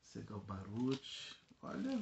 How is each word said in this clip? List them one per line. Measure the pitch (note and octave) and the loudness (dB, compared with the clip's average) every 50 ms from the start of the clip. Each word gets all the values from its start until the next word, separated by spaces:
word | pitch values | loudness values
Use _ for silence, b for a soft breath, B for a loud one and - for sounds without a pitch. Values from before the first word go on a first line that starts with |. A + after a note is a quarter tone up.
Segal | _ - - A2 G#2 - G#2+ G2+ | _ -6 -6 -6 -4 -2 -4 -4
Baruch. | G2 G2+ G2 F#2+ F#2+ F#2+ G#2 A2+ B2 C3 C3+ C3 - - - - - - - - - - - _ | -2 -2 -4 -2 -2 -2 2 4 6 6 4 4 0 -6 -6 -6 -6 -8 -8 -12 -14 -20 -16 _
Olha. | - - - G3+ G#3+ C4+ C4+ A#3 | -6 -2 0 2 2 2 4 2